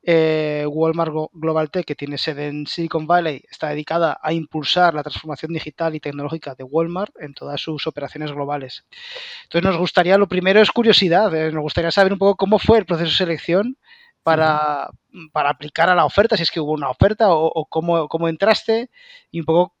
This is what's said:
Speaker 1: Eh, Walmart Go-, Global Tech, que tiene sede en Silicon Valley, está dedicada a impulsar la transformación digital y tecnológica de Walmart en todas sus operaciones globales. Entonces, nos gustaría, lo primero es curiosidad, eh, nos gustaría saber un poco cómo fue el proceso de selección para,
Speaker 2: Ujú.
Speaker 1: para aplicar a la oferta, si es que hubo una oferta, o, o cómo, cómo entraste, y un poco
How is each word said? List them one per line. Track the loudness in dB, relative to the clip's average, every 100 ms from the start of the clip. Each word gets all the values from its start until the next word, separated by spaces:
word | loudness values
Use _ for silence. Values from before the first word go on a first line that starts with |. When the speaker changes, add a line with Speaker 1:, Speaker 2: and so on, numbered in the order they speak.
Speaker 1:
Eh, | 4 4 4 2 -2 -2 -4
Walmart | 0 0 0 -2
Go-, | -2 -8
Global | -6 -2 -2 -2
Tech, | -4
que | -6 -8
tiene | -8 -6
sede | -6 -6 -6
en | -8 -8
Silicon | -6 -4 -4 0
Valley, | 0 0 -6 _
está | -10 -8
dedicada | -6 -4 0 0 -2
a | -4
impulsar | -4 -4 -8 -2 2 2
la | 2
transformación | -6 -10 -10 -10 -8
digital | -8 -8 -6 -4
y | -4
tecnológica | -8 -8 -6 -8 -10 -14
de |
Walmart | -4 -2 -2 -4 -8 -10
en | -16
todas | -14 -10 -8
sus | -8 -6 -6
operaciones | -8 -12 -10 -10
globales. | -8 -6 -6 -8 -16 _ -20 -18 -16 -16 -18
Entonces, | -6 0 0
nos | 0
gustaría, | 0 2 4 4
lo | 4
primero | 0 4 4
es | 4
curiosidad, | 4 4 4 4 4 4 0
eh, | -2
nos | -4
gustaría | -4 -2 0
saber | 2 2
un | 4
poco | 2 2
cómo | 2 2
fue | 6 4
el | 4
proceso | -2 0
de | -2
selección | -2 -4 0 0 0 -6 _ -20 _ _
para, | 0 2 4 2 -2 -4 -8 -14 _
Speaker 2:
Ujú. | -20 -8
Speaker 1:
para | -2 -2
aplicar | -2 -8 0 2
a | 4
la | 2
oferta, | 2 2 2
si |
es | -2
que | -4
hubo | -4
una | -4 -4
oferta, | 2 2 4 4
o, | 4 2
o | -2 -4
cómo, | -4 0 0 0
cómo | -2 -2
entraste, | 0 2 0 0 -2 -2 _ -20 -20 _
y | -8
un | 0
poco | 2 2 _